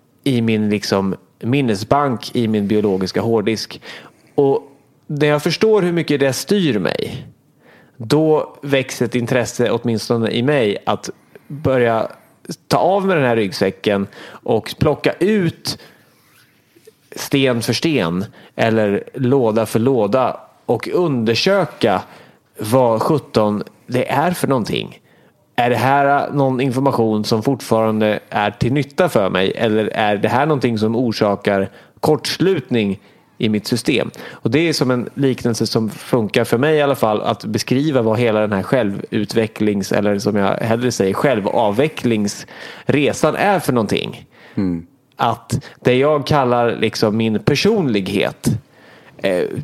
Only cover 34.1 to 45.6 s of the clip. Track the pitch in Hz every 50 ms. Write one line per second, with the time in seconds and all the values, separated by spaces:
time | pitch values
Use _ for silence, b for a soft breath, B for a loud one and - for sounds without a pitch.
34.1 | - B B B B B B 113 120 156 170 160 147 - 139 123 127 123 107 -
35.1 | - - 139 131 117 - - 120 113 - 117 - - 113 110 104 - - - -
36.1 | - 123 110 95 - 123 113 - 120 117 139 156 156 147 143 139 131 - 113 110
37.1 | 107 101 - - 107 - - 113 107 - - - 127 135 147 156 131 127 110 110
38.1 | 110 117 123 113 107 107 107 104 104 95 - - 139 127 107 98 98 - - -
39.1 | - 110 101 - - 113 110 107 - - 107 107 101 98 95 - - 104 101 104
40.1 | 101 101 107 107 107 101 98 101 - - 117 113 117 117 123 123 113 - 98 95
41.1 | 98 - - 143 123 104 98 - - 117 113 104 101 117 151 151 - - - 123
42.1 | 113 107 101 101 - - - - - - - - - - - - 131 151 143 135
43.1 | 131 - - 151 - - 160 202 196 170 - 135 127 120 104 98 104 - - -
44.1 | - - - B B B B B B 110 95 90 87 82 87 - _ _ _ _
45.1 | _ - 135 117 110 - - - - 151